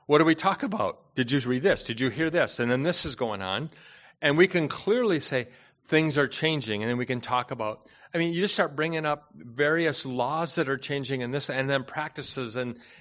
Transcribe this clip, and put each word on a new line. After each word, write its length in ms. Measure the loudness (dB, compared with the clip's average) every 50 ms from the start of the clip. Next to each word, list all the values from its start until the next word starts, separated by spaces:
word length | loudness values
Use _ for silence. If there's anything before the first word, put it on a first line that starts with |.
| 2
What 120 | 4 6 8
do 60 | 8
we 100 | 8 6
talk 280 | 4 4 0 0 0
about? 520 | -2 -4 -2 -2 -2 -2 -4 -8 _ _ -2
"Did 180 | -2 0 2
you 80 | 2 0
read 220 | 2 0 0 2
this? 200 | 4 2 2 2
Did 180 | 0 -8 -4 -2
you 100 | -2 -2
hear 200 | 0 0 -2 0
this?" 300 | 2 2 0 0 0 -2
And 100 | 0 0
then 120 | 2 2
this 220 | 2 0 0 0 -2
is 100 | -2 -2
going 280 | -4 -2 -2 -2 -4
on. 280 | -4 -4 -2 -4 -4 -6 -12 -18 -20 -20 -20 -20 -20 -20 _ -2
And 160 | 0 2 6
we 100 | 6 4
can 220 | 4 4 0 0 0
clearly 500 | -4 -4 0 0 2 2 2 2 2 0
say, 300 | 0 -2 -2 -2 -4 -4 -14 -20 -20 _ _ _ _
"Things 320 | 2 4 4 4 4 2 2
are 100 | 2 0
changing." 540 | 0 -2 -2 0 0 -2 -2 -4 -4 -2
And 80 | -2 -2
then 80 | -2 -2
we 80 | -2
can 140 | -4 -4 -6
talk 300 | -4 -2 -2 -2 -2 -4
about, 380 | -8 -6 -6 -6 -8 -10 _ -20 -20 -20 -20 -6
I 40 | -4
mean, 160 | -2 -2 0
you 80 | 0 0
just 140 | 0 0 2
start 200 | 0 0 0 0
bringing 300 | -2 -2 -2 -2 -2 -2
up 240 | -2 -4 -4 -6 _ -20
various 720 | -20 -20 -12 -2 0 2 2 4 2 2 0 0 0 -4
laws 480 | -4 -2 -2 -2 0 0 -2 -4 -2 -2
that 160 | -2 0 0
are 80 | -2 -4
changing 440 | -4 -4 -4 -4 -4 -4 -4 -4
and 100 | -4 -4
this, 180 | -2 -2 -2 -2
and 180 | -2 -2 -2 0
then 160 | 0 -2 -2
practices 720 | -4 -8 -8 -8 -8 -10 -12 -12 -8 -8 -6 -8 -6 -4
and, 220 | -6 -6 -6 -8 -12 -16 -20 -20 -20